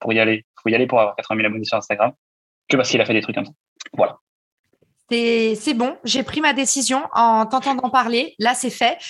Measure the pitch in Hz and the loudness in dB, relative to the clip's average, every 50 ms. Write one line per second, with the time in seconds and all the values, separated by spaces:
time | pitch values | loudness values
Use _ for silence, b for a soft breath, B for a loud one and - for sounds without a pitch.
0 | - 113 113 113 110 110 110 107 - _ _ - - 117 110 120 127 123 127 117 | -4 0 2 2 2 2 2 -2 -4 _ _ -6 -2 0 2 2 2 4 4 4
1 | 107 104 101 - - - 107 107 107 104 107 113 107 - 113 107 - - 107 101 | 2 2 0 -4 -6 -4 -4 -2 -2 -2 -2 -4 -6 -4 -4 -4 -4 -2 -2 0
2 | 110 123 - _ _ _ _ _ _ _ _ _ _ - - 131 120 - - 117 | 0 0 -2 _ _ _ _ _ _ _ _ _ _ -2 0 0 2 2 2 2
3 | 107 117 110 107 - - 107 113 107 - - _ _ _ _ - - - - - | 2 2 2 0 0 -2 -6 -6 -6 -8 -12 _ _ _ _ -20 -20 -8 -2 0
4 | 92 - - - _ _ _ _ _ _ _ _ _ _ _ _ _ _ _ _ | 0 0 0 -4 _ _ _ _ _ _ _ _ _ _ _ _ _ _ _ _
5 | _ - 240 233 233 233 233 226 226 220 220 208 - 311 262 226 240 262 339 - | _ -4 -2 0 2 2 2 2 2 0 0 -2 -2 -2 -2 0 0 -2 -4 -6
6 | - 233 240 269 - - - 311 311 294 277 262 269 - - 277 240 214 262 269 | -6 -4 -2 -2 -2 -4 -4 -2 0 0 0 0 0 -2 -2 -2 -2 0 -2 -2
7 | 302 - - - 233 233 220 220 220 214 254 262 254 277 269 247 - 247 254 254 | -2 -2 0 2 4 4 4 2 0 0 -2 -2 0 -2 -2 -2 -2 0 0 0
8 | 233 226 233 233 294 320 - - 208 233 247 247 - 240 - - 240 240 233 233 | 0 2 0 -2 -2 -4 -4 -2 0 0 0 0 -2 -6 -2 0 0 0 0 -2
9 | B B | B B